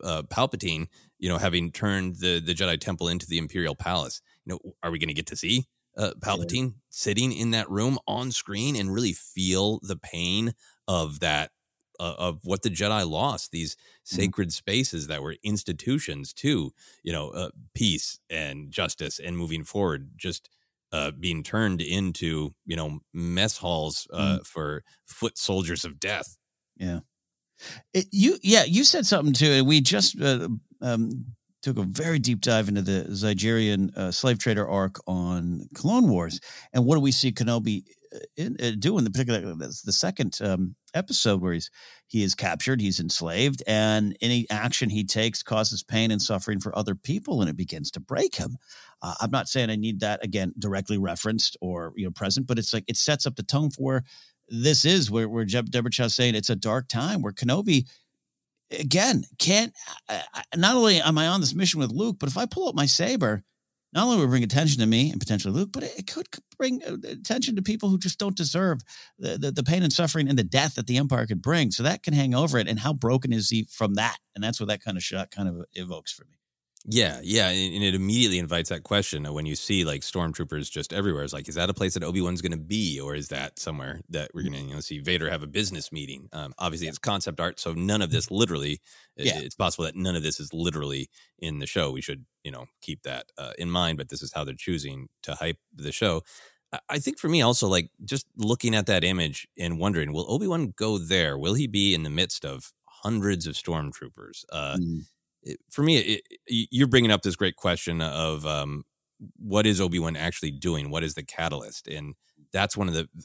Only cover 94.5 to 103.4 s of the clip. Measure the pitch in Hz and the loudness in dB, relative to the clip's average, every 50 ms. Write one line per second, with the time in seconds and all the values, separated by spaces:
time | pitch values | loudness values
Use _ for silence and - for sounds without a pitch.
94.5 | 67 - - - 87 78 71 69 67 65 67 - _ _ - - - - 82 82 | -8 -8 -4 -4 -4 -4 -4 -6 -10 -12 -14 -18 _ _ -12 -10 -8 -4 -4 -4
95.5 | 80 - _ _ - - 73 73 - - 113 101 85 80 - - - - - - | -4 -6 _ _ -16 -10 -8 -8 -2 0 0 0 0 -2 -4 -8 -16 -20 -20 -20
96.5 | _ _ _ _ - - - - - 147 - 269 302 - - 156 165 165 123 117 | _ _ _ _ -14 -12 -8 -6 -6 -4 -2 -4 -4 -2 0 2 4 6 6 6
97.5 | 120 - 120 98 95 87 82 - _ _ - 104 135 131 - - _ 113 110 104 | 6 4 4 4 4 2 2 0 _ _ -8 -6 -4 -4 -6 -8 _ -2 0 0
98.5 | 120 - - 120 110 107 95 - 101 90 82 90 95 90 85 78 69 - - - | 2 2 2 2 2 2 2 2 2 4 4 2 2 2 0 -2 -2 -6 -12 -12
99.5 | _ - 90 85 85 80 87 101 98 82 76 73 73 80 87 - 110 151 214 185 | _ -6 -4 -4 -2 0 0 0 0 0 -2 -2 -4 -6 -4 -2 -2 -2 -2 -2
100.5 | 170 170 151 101 90 - 107 110 107 98 85 80 95 92 82 73 69 69 73 90 | -2 -2 -2 -4 -4 -4 -2 -2 0 -2 0 2 2 4 4 2 0 0 0 0
101.5 | 104 131 151 117 101 101 98 101 92 82 78 76 73 82 90 - - - - 71 | 0 0 0 0 2 2 4 4 4 2 0 0 0 0 0 -2 -2 -6 -6 -8
102.5 | 67 65 - - - _ _ _ - - - 101 117 107 98 101 98 87 | -8 -8 -10 -12 -14 _ _ _ -18 -8 -4 -2 0 2 2 2 0 0